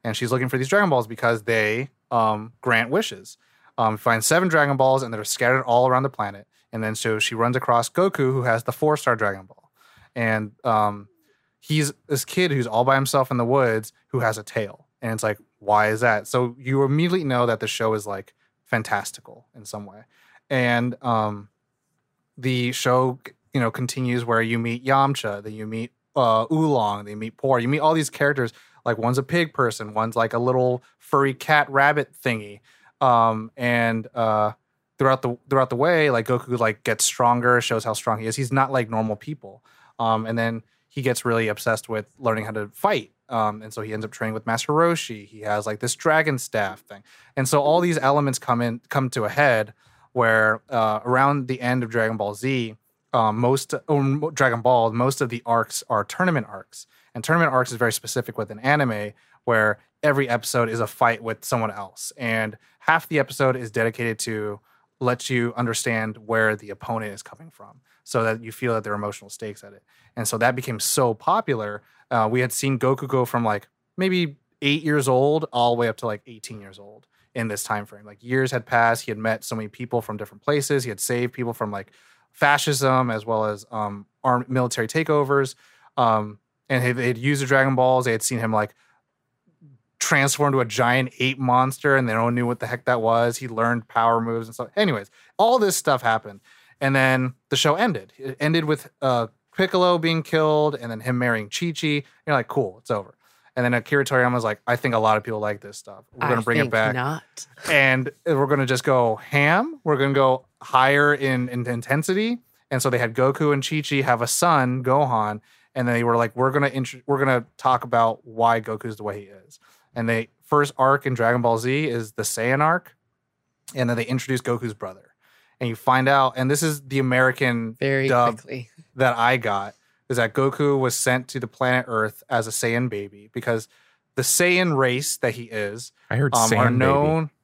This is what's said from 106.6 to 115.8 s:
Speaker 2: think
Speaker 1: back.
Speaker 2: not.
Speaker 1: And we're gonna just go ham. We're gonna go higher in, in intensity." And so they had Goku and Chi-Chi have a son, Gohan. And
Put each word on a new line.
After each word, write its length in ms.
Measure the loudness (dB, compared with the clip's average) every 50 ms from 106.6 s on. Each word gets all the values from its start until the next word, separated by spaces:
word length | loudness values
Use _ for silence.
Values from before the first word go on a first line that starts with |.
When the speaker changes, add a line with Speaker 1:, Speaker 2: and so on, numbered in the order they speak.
Speaker 2:
think 100 | 0 2
Speaker 1:
back. 220 | 2 0 0 0 0
Speaker 2:
not. 280 | -2 -4 -4 -6 -8 -12 _ _ -20 -20 _ _ -12 -4 0
Speaker 1:
And 420 | 2 4 4 4 4 2 0 -4 -8 _ _
we're 220 | 0 0 2 2
gonna 180 | 2 2 0 2
just 180 | 0 0 0
go 340 | 2 2 2 4 4 2 0
ham. 640 | -4 -6 -2 0 2 2 4 2 2 0 -2 -8 -6 _
We're 140 | -2 0 2
gonna 160 | 2 2 4
go 320 | 4 4 4 2 0 _ _ _ _
higher 520 | -12 0 2 4 4 4 4 4 4 4 2
in, 360 | 2 0 0 0 0 -2 -4
in 160 | -4 -6 -4
intensity." 720 | -4 -6 -6 -2 -2 -2 -2 0 -2 -2 0 0 -2 -4 -6 _ _ _ _ _ _
And 100 | -4 -2
so 80 | 0 0
they 80 | 0
had 160 | 0 0 -2
Goku 400 | 0 2 2 2 2 0 0 0
and 100 | 0 0
Chi-Chi 380 | -2 -4 -4 -4 -4 -2 -2 -2 2
have 160 | 0 0 0
a 40 | 0
son, 560 | -4 -2 0 2 2 4 2 2 0 -2 -2
Gohan. 600 | 0 2 2 2 2 2 0 0 0 -2 -4 -8 _ _ _ _ _ _ _
And 120 | -4